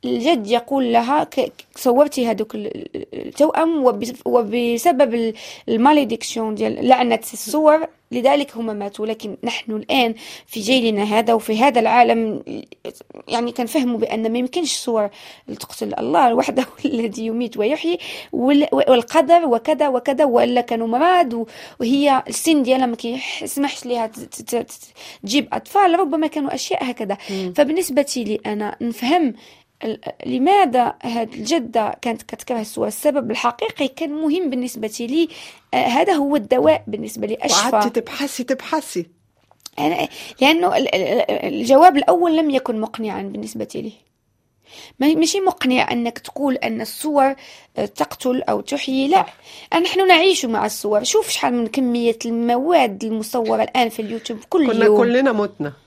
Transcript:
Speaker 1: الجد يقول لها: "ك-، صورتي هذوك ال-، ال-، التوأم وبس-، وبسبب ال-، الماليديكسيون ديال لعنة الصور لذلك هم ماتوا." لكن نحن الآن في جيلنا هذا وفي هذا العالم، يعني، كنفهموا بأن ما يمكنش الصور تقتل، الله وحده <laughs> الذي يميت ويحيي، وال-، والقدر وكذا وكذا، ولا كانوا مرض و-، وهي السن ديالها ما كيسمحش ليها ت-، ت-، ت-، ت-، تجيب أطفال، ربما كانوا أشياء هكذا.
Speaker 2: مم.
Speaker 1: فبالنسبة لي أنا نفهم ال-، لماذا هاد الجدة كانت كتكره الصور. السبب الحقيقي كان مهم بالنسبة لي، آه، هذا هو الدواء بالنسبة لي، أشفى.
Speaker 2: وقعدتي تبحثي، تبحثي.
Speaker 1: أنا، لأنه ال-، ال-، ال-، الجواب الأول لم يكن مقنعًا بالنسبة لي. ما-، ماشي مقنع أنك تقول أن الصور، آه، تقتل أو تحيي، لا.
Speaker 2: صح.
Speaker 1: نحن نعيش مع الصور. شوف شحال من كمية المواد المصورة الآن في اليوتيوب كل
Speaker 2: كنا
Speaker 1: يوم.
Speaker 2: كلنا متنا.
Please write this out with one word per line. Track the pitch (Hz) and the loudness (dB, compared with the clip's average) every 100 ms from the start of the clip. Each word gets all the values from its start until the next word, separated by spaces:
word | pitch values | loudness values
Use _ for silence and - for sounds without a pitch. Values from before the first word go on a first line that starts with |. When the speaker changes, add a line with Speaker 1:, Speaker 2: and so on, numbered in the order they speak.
| 247 | -2
Speaker 1:
الجد | 247 247 320 202 | -2 2 0 2
يقول | 233 233 277 247 | -2 0 -2 2
لها: | 233 233 294 | 2 2 -2
"ك-، | 311 - - - - - | 0 -2 -4 -6 -20 -4
صورتي | 254 240 294 294 233 | 2 4 4 2 -2
هذوك | 208 214 214 | -2 -4 -6
ال-، | 208 - - - | -8 -10 -10 -12
ال-، | - - - | -10 -12 -12
التوأم | - 208 - 330 320 254 | 0 2 4 0 2 2
وبس-، | 202 233 254 - | 2 -6 -6 0
وبسبب | 240 214 233 240 233 349 262 277 | 0 2 -2 0 2 2 4 2
ال-، | 233 226 214 - - - | 2 -2 -4 -14 -16 -4
الماليديكسيون | 226 254 302 247 220 - 233 220 214 | 4 6 6 2 -4 -6 -6 -6 -4
ديال | 220 - - | -4 -2 4
لعنة | 254 247 226 - | 6 6 0 -2
الصور | 226 214 294 311 311 320 _ _ | -12 -4 4 6 4 0 _ _
لذلك | 240 247 285 285 226 | 0 2 2 0 -6
هم | 226 | -6
ماتوا." | 208 202 202 214 | -6 -8 -6 -6
لكن | 220 220 190 | -6 -8 -8
نحن | - - - | -8 -8 -6
الآن | 214 - 269 233 220 - - _ | -8 -2 0 0 -2 -12 -20 _
في | 233 | -10
جيلنا | 202 262 226 208 | 0 2 2 0
هذا | 208 214 226 | 0 0 2
وفي | 226 - 214 | 0 0 2
هذا | 269 240 | 4 4
العالم، | 220 233 233 226 220 196 - - - - - - - - - | 4 4 4 4 0 -6 -10 -14 -14 -18 -18 -18 -20 -20 -6
يعني، | 233 240 | -4 -4
كنفهموا | 240 233 320 247 233 | -4 -4 -2 -2 -2
بأن | 220 220 226 | -2 -2 -2
ما | 233 | -2
يمكنش | 254 349 311 | -2 -2 -4
الصور | - - 226 208 - - - - 208 | -4 -2 0 -2 -6 -20 -20 -16 -14
تقتل، | - - 214 - | -14 -10 -6 -4
الله | - 156 254 | 0 4 4
وحده | 240 - 254 254 - | 4 0 -2 -4 -6
<laughs> | 285 | -4
الذي | 233 226 214 220 | -4 -4 -6 -6
يميت | 226 240 - | -4 -6 -2
ويحيي، | 208 311 330 349 - - - | -2 0 -2 -4 -8 -14 -8
وال-، | - 247 285 294 | -2 2 4 4
والقدر | 269 - 247 233 311 277 339 330 | 2 4 2 2 0 4 4 4
وكذا | 233 226 302 294 | 0 0 0 2
وكذا، | 254 - 262 294 | 0 -2 2 2
ولا | 240 233 247 | 4 2 0
كانوا | 240 233 226 | 0 -4 -2
مرض | 240 330 359 285 | 0 2 4 2
و-، | 233 226 - - - | -2 -8 -12 -20 -6
وهي | 233 277 285 269 - | 0 2 4 2 0
السن | - 311 302 | -4 2 2
ديالها | 247 262 254 | 4 2 2
ما | 233 | -2
كيسمحش | 233 254 - - 196 - 277 - 247 | -8 -8 -8 -10 -8 -4 -4 -4 -6
ليها | 240 226 | -4 -4
ت-، | 220 | -8
ت-، | - - | -16 -16
ت-، | 226 233 | -6 -6
ت-، | - - - - - - | -6 -14 -20 -20 -20 -16
تجيب | 202 269 240 | -2 -2 -2
أطفال، | 220 - 392 392 339 | -6 -2 2 4 4
ربما | 349 311 311 | 0 0 -2
كانوا | 311 277 262 | -2 -4 -6
أشياء | - 370 254 | -4 -4 -4
هكذا. | 240 208 196 - | -6 -6 -8 -6
Speaker 2:
مم. | 196 185 175 | -6 -4 0
Speaker 1:
فبالنسبة | 196 320 370 269 277 254 | 0 0 0 0 -2 -4
لي | 214 214 214 | -4 -4 -4
أنا | 208 208 - | -6 -6 -6
نفهم | 240 226 240 349 294 208 - _ _ _ | -8 -4 0 2 2 -4 -18 _ _ _
ال-، | 226 - - - - | -8 -8 -10 -12 -6
لماذا | 254 277 403 370 247 240 - | 0 4 4 4 2 0 -2
هاد | 254 233 226 | -6 -4 -6
الجدة | - 214 330 233 226 214 - | -8 -2 -2 0 -2 -2 -4
كانت | 247 226 | -6 -6
كتكره | - - - 240 | -10 -16 -6 -6
الصور. | 214 - 214 | -6 -4 -4
السبب | 214 294 277 240 | 0 0 0 -4
الحقيقي | 220 240 240 440 - 269 | -2 -2 -2 -8 -4 -4
كان | - 330 | -4 -6
مهم | 294 311 330 339 | -2 -2 0 -2
بالنسبة | 254 247 226 214 220 | -2 -6 -6 -8 -8
لي، | 240 294 330 - - - _ | -4 0 0 -4 -20 -20 _
آه، | 254 | 0
هذا | 254 247 359 | 2 2 2
هو | 339 277 285 | 2 2 0
الدواء | 202 254 302 311 - | 2 2 4 2 -2
بالنسبة | 208 220 220 208 | -8 -8 -8 -6
لي، | 220 | -4
أشفى. | - 170 226 | 0 2 2
Speaker 2:
وقعدتي | 226 208 226 | 2 2 -2
تبحثي، | 226 - 277 - | -6 -8 -8 -6
تبحثي. | 247 262 - 311 - 180 170 _ _ _ _ _ - - | -6 -6 -2 -4 -4 -10 -10 _ _ _ _ _ -16 -4
Speaker 1:
أنا، | - - 147 - - - | -2 0 -4 -8 -18 0
لأنه | 269 320 359 - | 2 4 2 0
ال-، | 269 - | 0 -2
ال-، | |
ال-، | 175 233 - - - | 0 0 0 -2 -4
الجواب | 196 233 269 349 277 | -4 4 8 8 6
الأول | - 349 339 320 | 2 2 4 2
لم | 311 | 2
يكن | 269 254 220 | 0 -2 -6
مقنعًا | 220 - 220 196 | -6 -6 -8 -6
بالنسبة | 196 202 214 220 208 - | -8 -10 -10 -10 -8 -8
لي. | 220 - _ _ _ _ _ _ _ - - _ | -10 -14 _ _ _ _ _ _ _ -20 -20 _
ما-، | 277 311 | 2 4
ماشي | 320 392 | 2 2
مقنع | 381 - 262 254 - | 0 0 0 0 0
أنك | 240 233 233 | -2 -4 -6
تقول | - - 277 254 | -16 -4 -2 -2
أن | 226 226 | -4 -6
الصور، | 226 - 311 285 269 269 - - _ - | -8 -8 -2 2 2 0 -12 -20 _ -8
آه، | 208 | -8
تقتل | - - - 254 254 | -4 -6 -4 -2 -2
أو | - 208 | -2 -4
تحيي، | 202 277 - 262 269 | -4 -6 -4 -2 2
لا. | 370 | 2
Speaker 2:
صح. | - - - - - 330 | 0 -8 -20 -20 -2 0
Speaker 1:
نحن | 349 359 381 | 0 2 6
نعيش | 339 370 349 247 | 6 6 2 0
مع | 220 208 | -2 -2
الصور. | - 214 208 | -4 0 0
شوف | 208 302 - | 2 0 0
شحال | - - | -2 0
من | 240 226 | 0 -2
كمية | 269 254 240 233 226 233 | -2 0 2 0 -2 -4
المواد | 233 233 240 285 349 247 196 | -2 0 0 2 2 2 -2
المصورة | 220 220 214 247 220 220 | -6 -4 -4 -4 0 0
الآن | 220 - 233 | 0 0 0
في | 220 | -2
اليوتيوب | 214 226 - 220 - | -8 -8 -8 -12 -2
كل | 370 269 | 2 2
Speaker 2:
كنا | 214 214 | 4 6
Speaker 1:
يوم. | 214 | 6
Speaker 2:
كلنا | 240 240 269 | 4 4 2
متنا. | 220 202 - 147 139 | 2 -2 -4 -8 -8